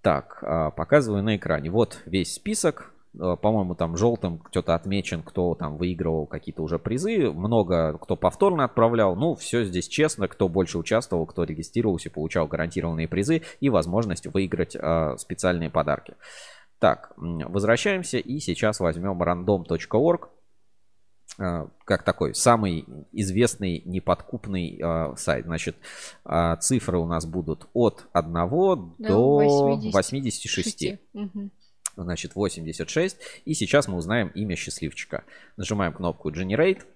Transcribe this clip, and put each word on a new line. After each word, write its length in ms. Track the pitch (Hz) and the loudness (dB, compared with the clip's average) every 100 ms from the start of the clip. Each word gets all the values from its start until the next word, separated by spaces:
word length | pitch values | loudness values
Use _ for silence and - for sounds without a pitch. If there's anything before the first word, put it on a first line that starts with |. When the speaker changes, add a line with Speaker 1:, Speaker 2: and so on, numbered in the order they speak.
Speaker 1:
Так, 400 | 104 73 - - | 2 2 -2 -10
а, 280 | - 82 78 | -2 0 0
показываю 520 | - 85 147 120 101 | -2 4 4 4 0
на 140 | 104 104 | 0 0
экране. 340 | - 76 73 | 0 -2 0
Вот 300 | 101 107 - | 0 0 -2
весь 300 | - 92 85 | -4 -2 -2
список. 580 | - 202 214 170 - - - _ - | -6 -4 0 0 -2 -14 -20 _ -6
А, 200 | 90 87 | -2 2
по-моему, 400 | 104 110 92 87 | 2 2 0 -2
там 200 | 85 82 | -2 2
желтым 420 | 117 117 92 82 | 2 2 -4 -6
кто-то 360 | - 92 87 | -4 -4 0
отмечен, 480 | 82 - 98 92 85 | 0 0 -2 -2 -6
кто 320 | - - 87 | -6 -2 0
там 220 | 82 78 76 | 0 -4 -2
выигрывал 500 | 90 85 82 80 73 | -4 -2 -2 -2 -4
какие-то 380 | 78 - 80 | -8 -10 -8
уже 160 | 78 82 | -4 -2
призы. 500 | - 123 190 220 127 | -2 -2 0 2 2
Много 680 | 78 101 117 90 87 80 78 | 0 2 2 4 2 2 -2
кто 200 | - 90 | -4 0
повторно 480 | 90 - 196 170 | 0 2 2 2
отправлял. 500 | 131 - 117 117 101 | 0 4 4 6 2
Ну, 220 | 90 156 143 | 4 0 -2
все 260 | - 120 | -2 0
здесь 240 | 104 90 - | 0 -2 -4
честно. 400 | - 151 - 98 | 0 0 2 -4
Кто 220 | - 95 | 0 0
больше 300 | 90 90 87 | 2 0 -2
участвовал, 480 | 82 110 - 87 80 | 0 0 0 -2 -2
кто 180 | - | -2
регистрировался, 680 | 82 78 82 117 110 87 - | -4 -4 -4 0 2 0 -4
получал 380 | - 78 90 78 | -6 -2 0 0
гарантированные 580 | 80 82 92 85 80 82 | -2 -2 -2 -2 -2 -2
призы 360 | 85 107 160 160 - | 0 2 0 -2 -2
и 100 | 139 | 2
возможность 560 | 101 80 95 113 85 90 | 2 2 0 0 -4 -2
выиграть, 500 | 95 95 85 90 - | -2 0 -2 -2 -2
а, 400 | 78 82 78 60 | 0 2 0 -4
специальные 540 | - 90 92 87 82 | -8 -2 0 0 0
подарки. 440 | 80 73 69 - - - - - - - _ | 0 0 -2 -4 -20 -20 -20 -20 -20 -20 _
Так, 320 | 98 - - - | 2 2 -6 -10
м, 220 | 82 82 67 | -8 -6 -4
возвращаемся 680 | 95 104 120 208 190 175 123 | -2 2 2 2 -2 -2 -4
и 220 | - 139 | -4 -6
сейчас 400 | - 85 110 104 | -4 0 0 2
возьмем 420 | 87 78 95 90 | -2 0 -4 -2
рандом 420 | 85 87 92 101 | 0 0 2 0
точка 300 | 85 82 - | 0 -4 0
орг, 360 | 107 156 170 - _ _ _ _ _ _ _ _ _ - - | 2 4 2 -2 _ _ _ _ _ _ _ _ _ -20 -6
а, 300 | 95 85 76 _ | -4 -2 -6 _
как 180 | - 92 | 0 0
такой 320 | - - 76 | 2 0 -2
самый 520 | - - 117 104 82 69 71 - | 2 6 6 4 -2 -6 -16 -12
известный, 680 | - 95 92 120 - 98 82 | -4 -2 2 2 2 -4 -4
неподкупный, 960 | 87 90 - 87 - - 104 95 85 50 | -4 -6 0 -2 -2 -10 -6 -4 -4 -4
а, 320 | 85 82 76 62 | -2 -2 -2 -4
сайт. 280 | - 67 | -2 -2
Значит, 320 | 82 80 - - - - - - | -2 -6 -6 -10 -16 -16 -18 -18
а, 320 | - 80 85 82 | -2 0 2 0
цифры 420 | - 127 - 90 | 0 0 2 0
у 80 | 82 | 0
нас 180 | 82 | -2
будут 440 | 80 87 80 78 - | -2 -4 -4 -6 -4
от 360 | - 117 - - | 2 2 2 -2
одного 640 | 85 82 85 87 151 190 175 87 - | -2 0 -2 0 2 2 2 -2 -10
Speaker 2:
До 80 | 214 | 2
Speaker 1:
до 300 | 104 127 143 | 4 6 6
Speaker 2:
восьмидесяти 560 | 143 143 139 139 107 | 6 6 4 2 2
шести. 0 | 98 | 0
Speaker 1:
восьмидесяти 520 | 92 135 131 - - | 0 -2 -4 -4 -4
шести. 500 | - - - 180 196 _ | -2 -2 -2 -6 -6 _
Speaker 2:
Мгм. 380 | 202 202 202 202 _ _ _ - - | -10 -8 -8 -10 _ _ _ -8 -6
Speaker 1:
Значит, 380 | 87 87 90 | -6 -6 -6
восемьдесят 560 | - 98 - 80 - 82 | -2 -2 -2 -10 -8 -2
шесть. 280 | - 185 - - - | 0 0 -4 -18 -14
И 100 | - | -6
сейчас 320 | 151 104 147 139 | -4 4 4 2
мы 100 | 90 | -4
узнаем 320 | 82 117 95 | 0 0 0
имя 220 | - 104 87 | -4 -4 -4
счастливчика. 680 | - - 78 - - - - - - - | -6 -6 -8 -8 -10 -10 -10 -20 -20 -10
Нажимаем 360 | 92 104 90 | -4 -2 -2
кнопку 380 | 80 87 80 - | -2 -4 -4 -6
Generate. 500 | 76 92 110 175 190 - | -4 -2 2 2 0 -6